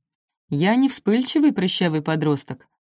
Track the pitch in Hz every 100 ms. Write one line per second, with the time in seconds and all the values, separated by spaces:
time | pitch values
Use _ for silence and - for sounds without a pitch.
0 | _ _ _ _ - 143 180 240 269 -
1 | - 226 254 320 294 - 185 - 180 156
2 | 151 160 151 143 - - _ _